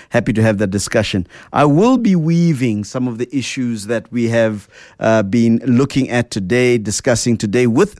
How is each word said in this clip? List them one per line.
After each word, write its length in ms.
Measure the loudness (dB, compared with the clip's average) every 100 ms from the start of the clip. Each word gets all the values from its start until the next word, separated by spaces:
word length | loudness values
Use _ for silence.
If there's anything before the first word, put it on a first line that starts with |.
| -6
happy 220 | -4 -2
to 100 | 0
have 160 | 2 2
that 120 | -2
discussion. 560 | -4 -2 -2 -2 -2 -6 -12 -6
I 120 | 0
will 340 | 2 4 4 2
be 160 | 2
weaving 680 | 0 2 2 2 2 0 -2
some 240 | -4 -4 -4
of 100 | -4
the 100 | -6 -6
issues 500 | -6 -4 -4 -4 -4
that 240 | -6 -4
we 160 | -4 0
have, 400 | 2 0 -2 -10 -20 -20 -4
uh, 240 | 0 2
been 360 | 2 2 2 2
looking 440 | 2 2 2 0 -2
at 220 | -2 -4
today, 480 | -6 -2 0 2 0
discussing 580 | -2 -4 -2 0 0 -2
today 300 | 0 0 2
with 300 | 2 0 -2